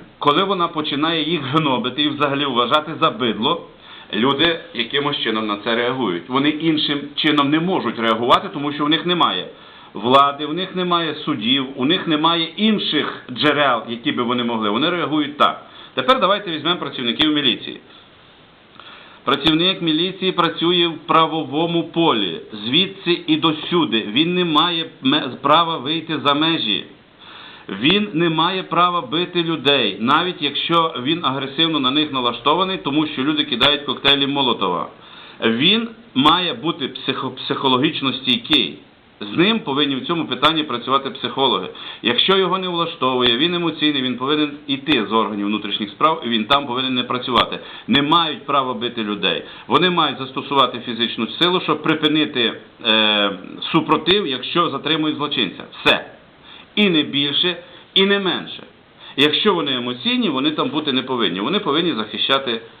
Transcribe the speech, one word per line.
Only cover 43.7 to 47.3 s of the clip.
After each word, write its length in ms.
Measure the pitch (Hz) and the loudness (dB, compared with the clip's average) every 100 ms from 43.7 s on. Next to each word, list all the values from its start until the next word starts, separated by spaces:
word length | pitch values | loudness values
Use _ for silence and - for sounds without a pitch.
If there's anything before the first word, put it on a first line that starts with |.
| 156 151 143 | 0 0 0
він 140 | 127 120 | -2 -2
повинен 360 | 135 151 151 - - | -2 0 0 -4 -6
іти 400 | 135 135 139 98 | -6 0 0 2
з 60 | |
органів 340 | 113 104 104 101 | 0 0 -2 -2
внутрішніх 440 | 104 104 101 104 | -2 -4 -6 -6
справ, 320 | - 151 - 120 | 0 0 0 0
і 20 | |
він 160 | 117 | -2
там 220 | 104 143 131 | 2 0 0
повинен 280 | 120 131 | -4 -2
не 80 | 127 | -2
працювати. 560 | 120 123 123 | -2 -4 0